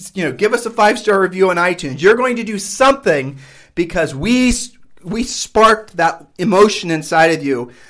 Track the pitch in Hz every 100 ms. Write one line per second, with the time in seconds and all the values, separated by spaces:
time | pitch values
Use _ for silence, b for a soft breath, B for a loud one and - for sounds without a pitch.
0 | - 196 156 127 214 240 226 233 214 220
1 | 214 196 185 185 190 170 175 175 143 127
2 | 180 240 254 233 214 208 - - 269 269
3 | 202 147 131 135 B B B - 170 175
4 | 151 131 190 247 254 233 - - - -
5 | 180 226 240 - - 214 220 220 - 170
6 | 165 - - - 175 190 208 - 175 160
7 | 156 165 165 160 139 123 120 B